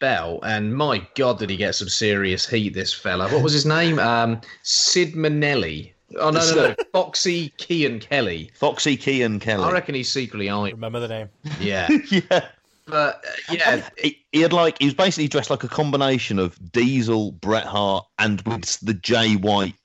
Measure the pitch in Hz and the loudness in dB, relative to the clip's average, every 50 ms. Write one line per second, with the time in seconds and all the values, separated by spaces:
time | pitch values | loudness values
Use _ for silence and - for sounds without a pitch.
0 | 143 135 120 85 82 85 85 - - 107 107 107 107 107 120 143 151 147 120 95 | 0 0 0 0 -2 -4 -6 -6 -4 -4 -2 -2 -2 -2 0 0 0 0 0 -2
1 | 92 - _ - 131 123 117 95 110 92 98 90 101 92 80 - 101 82 - - | -4 -6 _ 0 2 2 2 0 -2 -4 -2 -2 -2 -2 -2 -4 -4 -4 -2 0
2 | 113 104 101 101 98 92 92 90 - - 123 113 104 95 73 95 92 - - - | 2 2 2 2 2 0 0 -2 -2 0 0 0 0 -2 -4 -4 -6 -6 -6 -4
3 | - 98 90 92 95 98 143 143 135 156 147 147 143 156 156 165 170 165 160 139 | -4 -2 -2 0 0 0 2 2 2 2 2 2 2 2 2 2 2 2 2 2
4 | 117 117 117 117 117 113 113 110 - - - - - - - - - - - 180 | 2 2 2 2 2 0 0 -4 -8 -16 -20 -12 -4 -2 0 2 2 2 2 2
5 | 180 151 165 156 156 151 151 147 147 147 143 123 87 80 78 78 - - _ _ | 2 0 0 0 0 0 2 2 2 2 2 0 0 -2 -6 -8 -10 -14 _ _
6 | _ _ - - - 156 156 160 165 160 160 156 135 120 - - - - - 185 | _ _ -6 -2 0 2 2 4 2 4 4 4 4 2 2 -2 -6 0 0 0
7 | 180 - - - - 190 175 170 165 143 - - - - 175 165 147 127 120 113 | 0 0 -2 -2 -2 0 -2 -2 -4 -6 -10 -14 -6 -4 0 0 0 0 -2 -6
8 | - - 143 139 117 92 85 80 78 - - - 139 151 - - - 156 135 113 | -4 -2 0 0 0 0 -4 -6 -8 -12 -4 -2 0 0 0 0 0 0 0 0
9 | - 139 139 127 123 113 107 101 95 113 107 98 90 170 180 175 175 - 143 131 | 0 0 2 2 2 0 0 -2 -2 -2 0 0 0 0 0 0 -2 -2 -6 -4
10 | 123 - - 139 127 107 - 104 98 101 101 104 101 98 113 113 117 113 117 120 | -4 -4 -4 -4 -4 -6 -6 -6 -4 -2 -2 -2 -4 -4 -6 -8 -10 -8 -6 -6
11 | 120 113 113 110 110 101 - _ - - - - 101 101 - - - - 302 285 | -6 -6 -8 -10 -10 -12 -16 _ -12 -12 -8 -6 -4 -4 -2 -2 2 2 2 2
12 | - - 196 180 - - 277 226 - - - _ _ _ _ _ _ 151 151 151 | 2 2 0 0 2 2 0 0 0 -2 -12 _ _ _ _ _ _ -4 0 0
13 | 147 139 - - - - - - - - 170 170 160 139 123 107 95 - - - | 0 0 -2 -6 -12 -12 -12 -10 -6 -6 -2 0 2 2 2 0 -2 -10 -10 -4
14 | - 147 - - _ _ - 151 165 165 170 175 170 160 - - 139 143 123 - | -4 -4 -4 -6 _ _ 2 4 4 4 4 4 4 2 2 2 0 0 2 2
15 | 185 196 160 165 151 135 - 147 135 - 143 - - 120 - - 151 143 139 139 | 2 2 2 0 -2 0 0 -2 0 0 -2 -4 -4 -4 -2 -2 0 0 2 2
16 | 139 135 135 120 - - 104 98 90 85 - _ 92 85 - 120 120 127 135 127 | 2 2 2 0 0 -2 0 0 0 0 -2 _ -16 -2 2 2 2 4 2 2
17 | 113 113 113 110 107 98 - 82 - 98 110 110 82 - 104 104 101 98 98 92 | 2 2 2 0 0 -2 -6 -6 -2 0 0 0 0 -2 -2 0 2 2 0 -2
18 | - _ _ - 107 107 104 92 101 110 110 95 87 - - - - 113 107 87 | -4 _ _ 0 0 2 0 0 -2 -4 -4 -4 -4 -6 -6 -4 -2 -4 -4 -2
19 | - - 120 113 113 110 104 98 95 104 101 101 95 87 - _ | 0 0 2 4 4 4 2 2 2 2 2 2 0 -2 -6 _